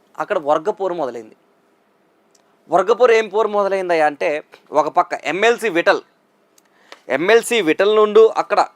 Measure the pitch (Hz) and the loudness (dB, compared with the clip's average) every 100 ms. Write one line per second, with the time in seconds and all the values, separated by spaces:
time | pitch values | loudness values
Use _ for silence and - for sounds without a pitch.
0 | _ - 156 196 143 156 160 185 190 175 | _ -10 -6 -4 -2 -2 -2 -4 -4 -4
1 | 135 120 110 _ _ _ _ _ _ _ | -8 -10 -16 _ _ _ _ _ _ _
2 | _ _ _ _ _ _ - 170 185 220 | _ _ _ _ _ _ -2 0 2 2
3 | 247 226 220 202 214 208 196 196 185 165 | 4 2 0 -2 -2 0 -2 -2 -2 0
4 | 151 143 180 151 - - - 143 151 160 | 0 0 -4 -4 -10 -20 -6 -2 -2 -2
5 | 170 143 135 180 220 233 220 165 170 156 | -2 -4 -6 0 0 0 -2 0 0 0
6 | - _ _ _ _ _ _ _ - - | -4 _ _ _ _ _ _ _ -20 -16
7 | - 135 180 226 - 240 160 151 196 214 | -8 -4 2 2 2 -2 0 0 2 2
8 | 214 208 220 - - 196 - | 4 4 4 2 -2 -2 -2